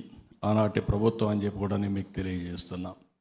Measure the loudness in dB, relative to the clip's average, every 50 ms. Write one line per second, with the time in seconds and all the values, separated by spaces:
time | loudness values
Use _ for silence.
0 | -8 -14 -20 -20 -20 -20 -10 _ 0 2 4 4 4 4 2 0 0 0 2 4
1 | 4 2 4 2 2 2 2 2 0 -2 -2 -2 -2 -2 0 0 0 0 -2 -2
2 | -4 -4 -6 -6 -4 -4 -4 -4 -4 -6 -6 -8 -8 -8 -8 -8 -8 -10 -12 -14
3 | _ _ _ _